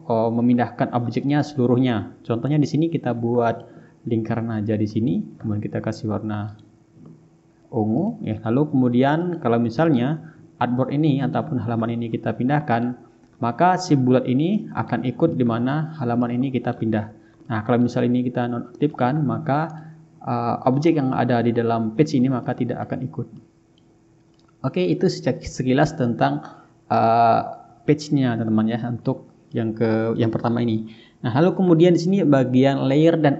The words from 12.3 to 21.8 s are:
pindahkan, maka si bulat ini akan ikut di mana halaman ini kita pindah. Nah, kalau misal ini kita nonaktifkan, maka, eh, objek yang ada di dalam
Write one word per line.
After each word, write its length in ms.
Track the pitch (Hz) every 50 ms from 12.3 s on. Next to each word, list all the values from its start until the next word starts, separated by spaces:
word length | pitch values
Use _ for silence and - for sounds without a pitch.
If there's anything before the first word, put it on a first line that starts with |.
| 110 -
pindahkan, 560 | 123 127 147 147 151 - 117 117 120 123 123 - - - _ _ - _ _ _ 117
maka 320 | 120 120 - 165 180 180
si 240 | 165 - - 147 135
bulat 240 | 127 123 127 127 127 135
ini 400 | 123 135 156 180 214 214 - -
akan 320 | - - 113 - - 113 -
ikut 320 | 127 120 - - 120 -
di 80 | 120 123
mana 480 | 117 113 117 120 131 143 156 156 156 - -
halaman 320 | 127 120 117 120 123 120
ini 240 | 120 120 131 139 127
kita 160 | 120 - 123
pindah. 400 | 120 - - 113 110 107 107 - - - - - - - - -
Nah, 160 | 120 107 107
kalau 160 | 123 123 120 123
misal 240 | 117 - 127 123
ini 160 | 120 123 123 123
kita 240 | 123 123 123 120 120
nonaktifkan, 720 | 120 120 - - - - 151 151 - - 123 123 135 160
maka, 720 | 151 120 113 110 - - 135 151 160 165 - - - - - - - _ _ - -
eh, 300 | - 120 120 117 117 113 - -
objek 320 | - 127 139 151 170 165
yang 160 | 151 131 131 131
ada 320 | - 123 123 127 120 113
di 80 | 120 117
dalam 400 | 117 117 113 113 113